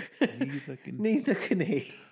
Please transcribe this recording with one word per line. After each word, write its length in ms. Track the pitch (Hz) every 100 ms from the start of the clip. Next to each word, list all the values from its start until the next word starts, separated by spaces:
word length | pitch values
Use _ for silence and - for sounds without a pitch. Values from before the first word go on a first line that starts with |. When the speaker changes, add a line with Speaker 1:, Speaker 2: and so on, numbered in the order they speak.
| - -
Speaker 1:
Neither 540 | 262 113 139 143 - 131
can 200 | - -
Speaker 2:
neither 340 | 214 247 277 208
can 240 | - 185
he. 320 | 156 143 - - -